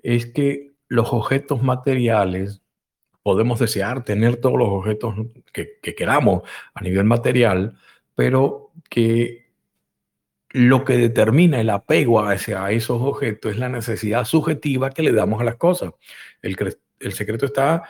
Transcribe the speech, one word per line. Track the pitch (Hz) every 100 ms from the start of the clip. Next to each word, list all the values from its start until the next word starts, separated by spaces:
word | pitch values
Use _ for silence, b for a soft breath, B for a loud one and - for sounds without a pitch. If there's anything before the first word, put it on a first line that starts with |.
es | - 120 117
que | - 143 139 - _ -
los | 120 117
objetos | 120 - 135 - 135
materiales, | 127 127 139 131 120 113 95 92 98 98 _ _ _ _ _ _
podemos | - 98 117 113
desear | 120 - 98 131
tener | 120 104 117 123
todos | 127 127
los | 113
objetos | 98 95 107 113 101 113 - _
que, | - 85 -
que | - -
queramos | - - 113 90 B B B
a | -
nivel | 92 95
material, | 104 120 123 127 117 92 101 b b b _
pero | - 123 131 139 - - - -
que | - 113 117 120 120 _ _ _ _ _ _ _ _ _ _ _ 131
lo | 123 127 -
que | 123
determina | 117 117 107 127 180 131
el | 110
apego | 101 - 165 139 113
hacia | 107 98 - 98 95
esos | 113 113 120
objetos | 131 - 120 104 113
es | 101
la | 127
necesidad | 127 110 110 107 110
subjetiva | 120 160 135 156 151 131 135
que | 135
le | 156
damos | 113 98 107
a |
las | 120 120
cosas. | 170 180 92 - B B B B
El | - 95
cre-, | 98 - _ _
el | -
secreto | - 110 113
está | 135 - 139 170 B